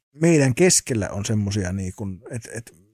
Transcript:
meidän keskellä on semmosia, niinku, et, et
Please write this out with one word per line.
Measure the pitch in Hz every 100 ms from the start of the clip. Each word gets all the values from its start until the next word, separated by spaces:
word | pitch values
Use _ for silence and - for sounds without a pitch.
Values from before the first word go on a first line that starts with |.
| _ 143
meidän | 165 160 135 120
keskellä | 180 - - 117 90
on | 101 101
semmosia, | 107 98 104 90
niinku, | 98 92 - 101 90 -
et, | 123 -
et | 110 - 80 98